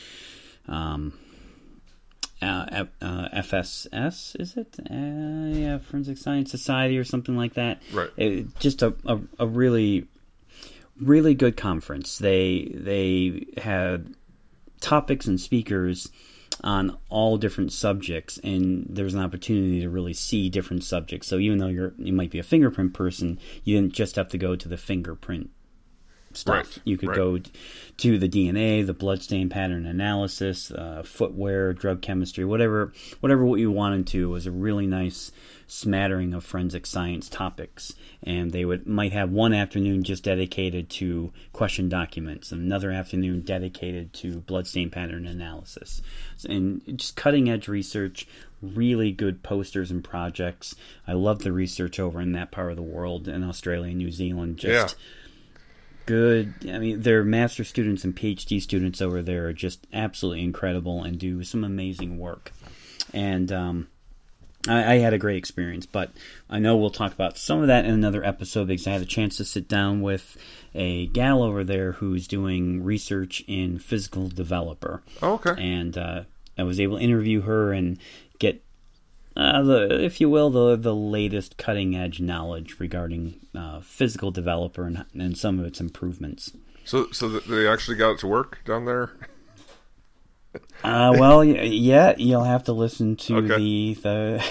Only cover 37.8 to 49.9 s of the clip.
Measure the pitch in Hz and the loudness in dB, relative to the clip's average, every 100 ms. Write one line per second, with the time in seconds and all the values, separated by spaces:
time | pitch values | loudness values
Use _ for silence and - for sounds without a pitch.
37.8 | - - - - - 87 85 87 90 90 | -16 -16 -20 -12 -6 -4 -2 -2 -2 -2
38.8 | - 104 101 101 92 101 113 104 98 101 | -2 0 0 0 0 4 4 4 2 0
39.8 | 98 95 92 92 101 92 90 - 92 87 | 0 0 0 -2 0 0 -2 -2 -4 -4
40.8 | 82 - 92 85 82 - - - 101 - | -6 -6 -4 -4 -6 -10 -10 -4 -2 0
41.8 | 90 90 82 85 80 - - 85 90 98 | -2 -2 -4 -6 -10 -10 -10 -6 -2 -2
42.8 | 98 95 92 92 92 90 95 92 92 - | -2 -4 -4 -2 0 -2 -2 -4 -4 -8
43.8 | 90 90 82 - 92 85 82 92 90 90 | -8 -8 -10 -10 -10 -10 -6 -6 -4 -4
44.8 | 87 87 87 85 85 87 82 78 - - | -4 -4 -8 -8 -8 -10 -10 -14 -16 -16
45.8 | - - - - - - - 98 95 95 | -8 -8 -8 -10 -12 -10 -6 -2 -2 -2
46.8 | - 123 - - 143 143 123 113 104 101 | -8 -8 -8 -2 2 4 4 0 -2 -6
47.8 | 95 107 95 - - - - - 95 107 | -4 -4 -6 -8 -18 -20 -20 -16 -8 0
48.8 | 120 117 107 92 98 92 - 101 95 98 | 2 2 2 0 -2 -2 -4 -4 -2 -4
49.8 | 90 | -4